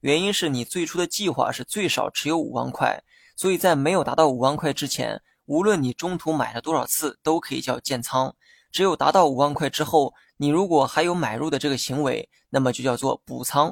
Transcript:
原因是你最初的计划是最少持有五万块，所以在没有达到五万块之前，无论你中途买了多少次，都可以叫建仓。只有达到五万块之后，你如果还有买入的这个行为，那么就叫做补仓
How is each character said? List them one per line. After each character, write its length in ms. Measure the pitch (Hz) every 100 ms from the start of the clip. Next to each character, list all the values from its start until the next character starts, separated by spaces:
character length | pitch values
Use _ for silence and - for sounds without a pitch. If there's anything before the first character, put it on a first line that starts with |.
原 200 | 135 151
因 120 | 190
是 160 | 202 165
你 160 | 127 120
最 200 | 180 165
初 120 | 170
的 100 | 175
计 220 | - 202
划 200 | 131 -
是 140 | -
最 240 | - - 185
少 220 | - -
持 180 | - 147
有 100 | 165
五 140 | -
万 180 | 127 127
块， 320 | 127 120 - _ _ _ -
所 120 | 190
以 80 | 185
在 160 | 190
没 160 | 151 143
有 140 | 185
达 100 | 135
到 140 | 123 156
五 120 | 127
万 160 | 127 147
块 180 | 156
之 120 | 135 143
前， 360 | - 123 104 _ _ -
无 180 | 147
论 180 | 202 196
你 120 | 131
中 240 | 123 175 175
途 160 | -
买 200 | 156 113
了 60 | 113
多 160 | 147 156
少 100 | 117
次， 320 | - 151 -
都 160 | - 160
可 160 | - 127
以 60 |
叫 180 | - 123
建 220 | - 127
仓。 340 | 120 131 131 - _ _ _
只 140 | -
有 140 | 190 170
达 160 | 139
到 140 | 190 165
五 100 | 127
万 160 | 143
块 160 | 143 147
之 140 | -
后， 300 | 156 165 139 _ _ _
你 140 | 143
如 180 | 156 196
果 180 | 160 135
还 180 | -
有 120 | 170 180
买 220 | 135 110
入 120 | 156
的 80 | 139
这 120 | 147
个 80 | 131
行 260 | - 135
为， 260 | 143 120 - _ _
那 100 | 135
么 140 | 131
就 100 | 120
叫 140 | 127 120
做 240 | 135 - -
补 160 | 123
仓 300 | 123 143 156